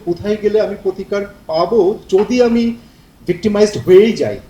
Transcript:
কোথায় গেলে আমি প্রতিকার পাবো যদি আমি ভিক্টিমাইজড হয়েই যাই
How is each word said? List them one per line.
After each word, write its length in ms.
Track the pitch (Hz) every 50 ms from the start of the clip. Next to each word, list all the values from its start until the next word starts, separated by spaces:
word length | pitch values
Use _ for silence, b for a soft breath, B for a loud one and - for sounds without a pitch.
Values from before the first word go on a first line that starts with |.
| -
কোথায় 320 | 175 170 - 196 208 214 208
গেলে 200 | 208 208 208 214
আমি 140 | 196 - 202 - -
প্রতিকার 380 | 190 - 202 185 - 202 202 196 - - - -
পাবো 520 | - 156 165 180 - 233 220 175 196 214 - - -
যদি 340 | 190 190 208 233 247 247 240
আমি 320 | 233 233 240 233 233 233 - b b b b b b b _ -
ভিক্টিমাইজড 500 | - 170 - - 214 208 208 208 208 -
হয়েই 360 | 123 117 170 185 190 220 226 185
যাই 260 | 156 127 104 101 95 -